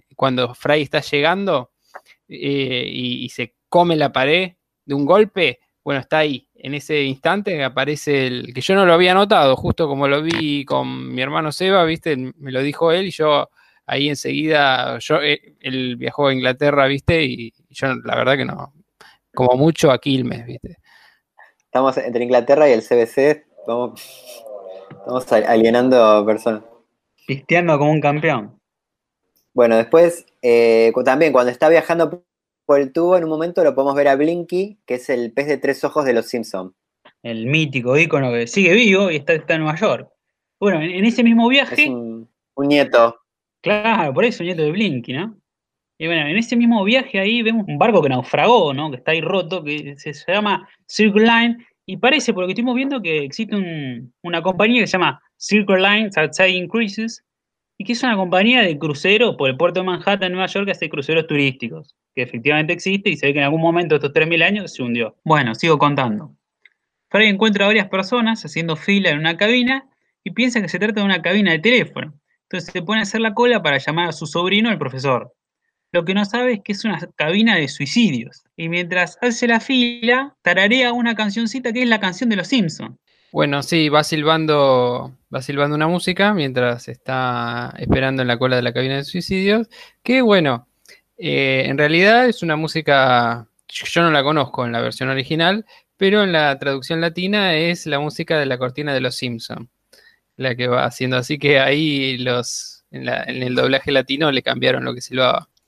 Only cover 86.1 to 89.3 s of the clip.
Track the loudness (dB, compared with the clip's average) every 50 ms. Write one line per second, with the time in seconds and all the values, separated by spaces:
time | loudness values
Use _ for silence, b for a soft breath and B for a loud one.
86.1 | 0 0 0 2 2 0 -2 -2 0 0 0 0 -2 -4 -8 -14 -16 -14 _ -6
87.1 | -4 -4 -2 -2 -4 -4 -4 -6 -6 -6 -8 -10 -10 -10 -2 0 0 0 0 0
88.1 | -2 -2 -2 -2 0 0 0 0 0 0 0 -2 -2 -2 -4 -2 -4 -6 -6 -6
89.1 | -8 -8 -6 -4